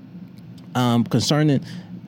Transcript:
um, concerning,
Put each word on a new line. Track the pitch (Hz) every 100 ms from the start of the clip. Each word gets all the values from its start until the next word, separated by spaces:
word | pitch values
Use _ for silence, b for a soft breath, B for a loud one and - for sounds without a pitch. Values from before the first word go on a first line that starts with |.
| - - - - - - -
um, | 120 123 120
concerning, | 110 113 104 151 151 135 B B B -